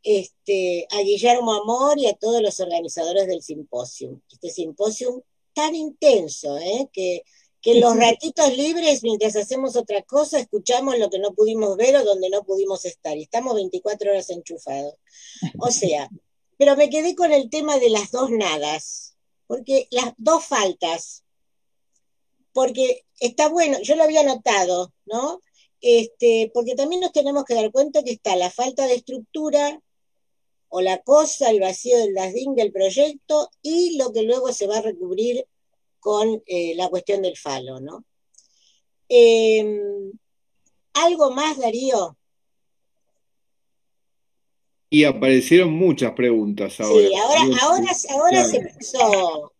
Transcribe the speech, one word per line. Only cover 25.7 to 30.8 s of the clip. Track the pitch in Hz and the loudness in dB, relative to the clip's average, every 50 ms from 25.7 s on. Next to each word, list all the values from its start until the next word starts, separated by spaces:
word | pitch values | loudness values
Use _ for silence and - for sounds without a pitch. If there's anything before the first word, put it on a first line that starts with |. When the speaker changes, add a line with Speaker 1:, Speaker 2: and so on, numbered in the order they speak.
| _ _ | _ _
Speaker 1:
Este, | - 240 240 233 220 226 _ _ - 240 226 226 226 220 _ | 2 4 4 4 4 0 _ _ 2 4 4 4 0 -2 _
porque | 240 233 226 254 | -4 -4 -4 -4
también | 220 277 302 349 359 | -4 -4 -2 -2 -4
nos | 370 349 - | -4 -2 0
tenemos | 302 277 277 285 285 269 | 0 0 0 -2 -4 -4
que | - 240 | -2 -2
dar | 233 214 214 | 0 0 0
cuenta | 214 262 285 302 277 302 269 | 0 0 0 2 0 -2 -2
que | 247 | -2
está | 240 220 _ 214 190 | -10 -6 _ -2 0
la | 180 180 180 | 0 0 -2
falta | - - 247 262 247 - 269 | -2 -4 -6 -4 -2 -2 0
de | 262 247 | 0 0
estructura, | 240 _ - 247 240 214 _ _ 311 302 302 294 285 285 294 302 311 _ _ _ _ _ _ _ _ _ _ _ _ _ _ _ _ _ _ | -2 _ -10 -14 -14 -14 _ _ -6 -6 0 0 0 0 0 -4 -8 _ _ _ _ _ _ _ _ _ _ _ _ _ _ _ _ _ _
o | - 180 | -6 -4